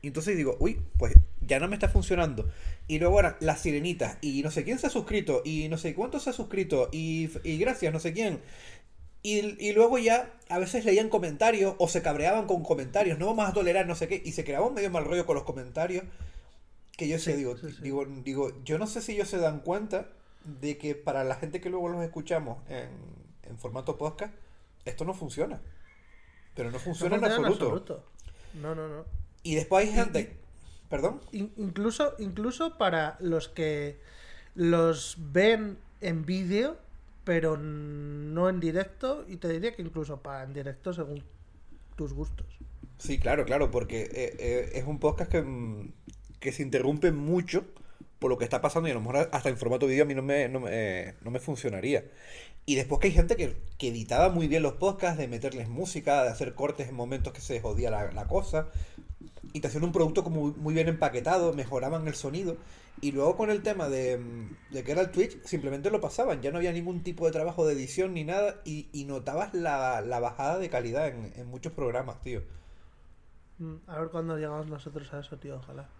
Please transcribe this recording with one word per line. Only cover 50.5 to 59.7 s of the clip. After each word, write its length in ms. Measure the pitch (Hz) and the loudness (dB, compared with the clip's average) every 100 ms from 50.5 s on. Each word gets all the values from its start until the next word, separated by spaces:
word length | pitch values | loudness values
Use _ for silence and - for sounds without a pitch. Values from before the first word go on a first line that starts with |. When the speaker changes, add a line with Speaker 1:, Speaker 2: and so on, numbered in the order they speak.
| 131 | -2
Speaker 1:
me, 80 | 117 | -4
eh, 440 | 110 107 90 92 - | -2 -2 -2 -6 -10
no 80 | 117 | -8
me 100 | 123 | -6
funcionaría. 640 | - 135 131 95 113 139 - - - - - - - | -6 -6 -4 -4 0 0 -2 -18 -16 -16 -16 -12 0
Y 100 | 135 | 0
después 240 | 135 143 | 2 4
que 80 | 196 | 6
hay 60 | |
gente 220 | 165 170 226 | 6 6 2
que, 180 | 160 - - - | 0 -2 -6 -4
que 120 | 127 | -4
editaba 400 | 117 107 120 185 | -2 0 6 6
muy 180 | 170 156 | 6 2
bien 160 | 160 | 2
los 100 | 147 | 2
podcasts, 440 | - 190 196 180 156 | 2 0 2 0 0
de 80 | 131 | -4
meterles 420 | 117 135 127 113 | -4 -4 -4 -6
música, 540 | 120 180 - - 143 | -4 -4 -2 2 4
de 60 | 127 | 4
hacer 240 | 110 127 - | 0 -4 -2
cortes 340 | 143 - 127 | -2 -2 -6
en 60 | 127 | -6
momentos 360 | 120 131 - | -4 -2 -4
que 80 | - | -6
se 200 | - 120 | -6 -4
jodía 300 | 110 101 120 | 0 0 0
la, 200 | 107 101 | 0 -2
la 160 | 107 101 | -4 0
cosa, 400 | - - 156 156 - - - - - - - - | 0 2 0 -2 -4 -6 -10 -14 -14 -12 -16 -12
y 80 | 151 | -6
te 60 | |
hacían 160 | 139 | -4